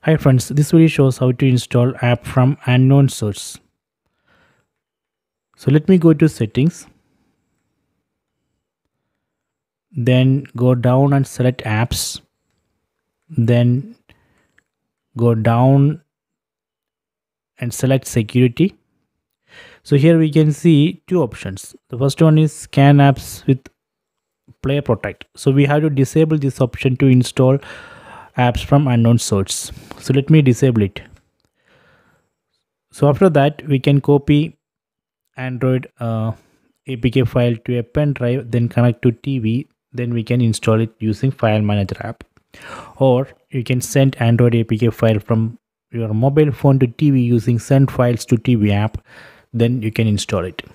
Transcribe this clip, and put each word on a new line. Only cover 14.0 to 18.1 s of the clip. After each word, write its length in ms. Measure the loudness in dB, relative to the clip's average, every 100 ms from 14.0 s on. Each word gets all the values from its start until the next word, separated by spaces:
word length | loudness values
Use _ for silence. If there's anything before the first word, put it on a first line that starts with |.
| _ _ _ _ _ _ _ _ _ _ _ -2
go 160 | 0
down 720 | 2 0 2 4 4 2 -2 _ _ _ _ _ _ _ _ _ _ _ _ _ _ _ _
and 160 | -10
select 320 | -4 -2 -2
security. 680 | -2